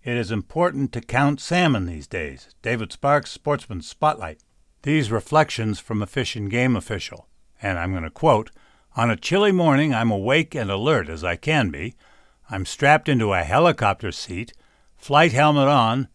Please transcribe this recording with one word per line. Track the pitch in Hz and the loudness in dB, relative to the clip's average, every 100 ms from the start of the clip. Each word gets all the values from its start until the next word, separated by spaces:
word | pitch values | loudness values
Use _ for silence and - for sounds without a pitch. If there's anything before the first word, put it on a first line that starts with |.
it | 123 120 | -4 -4
is | 101 | -2
important | 110 - 160 175 139 139 | -6 -4 -2 -2 0 -4
to | 120 | -6
count | - 123 143 143 | -4 0 0 0
salmon | - 175 170 117 | -2 0 2 0
these | 87 80 67 | -2 -8 -10
days. | 95 73 65 - _ | -8 -8 -12 -20 _
David | 113 120 107 | -6 -6 -6
Sparks, | - 139 147 120 | -4 0 0 0
Sportsman | - 147 139 - - | -10 -4 -4 -6 -12
Spotlight. | - - 151 113 85 76 _ _ _ _ | -12 -2 -2 -2 -10 -12 _ _ _ _
These | 139 156 110 | -2 0 0
reflections | 113 - 151 151 - 110 104 | -4 2 2 2 -2 -4 -4
from | - 107 | -6 -6
a | 101 | -4
Fish | 135 120 | -4 -6
and | 117 101 | -6 -4
Game | 120 127 | 0 2
official, | 110 - 101 - - - _ _ _ | 0 -4 -10 -10 -16 -20 _ _ _
and | 101 90 | -6 -4
I'm | 87 | -4
gonna | 92 80 | -6 -8
quote, | - 156 110 110 - _ _ _ | 0 2 2 0 -16 _ _ _
"On | - 117 | -2 0
a | |
chilly | 110 - 190 208 | 0 0 2 4
morning, | 185 165 135 156 | 4 4 4 2
I'm | 117 117 | 2 0
awake | 101 104 151 160 | 0 2 0 0
and | 147 101 | -4 -4
alert | 98 127 139 76 | -2 0 0 -2
as | 82 | -6
I | 87 | -4
can | 85 - 156 104 | -4 0 0 0
be. | 71 101 - _ - _ _ - | -4 -10 -12 _ -20 _ _ -10
I'm | 95 | -8
strapped | 90 - 143 151 - | -8 0 4 4 4
into | 131 107 | 0 2
a | 95 | 0
helicopter | 80 120 170 - 104 95 101 | 2 4 4 2 0 0 -6
seat, | - - 90 117 - _ _ _ | -8 -10 -10 -10 -16 _ _ _
flight | _ - 143 170 | _ 0 4 4
helmet | 120 151 147 139 | 4 4 4 4
on | 143 113 123 131 | 4 2 0 -6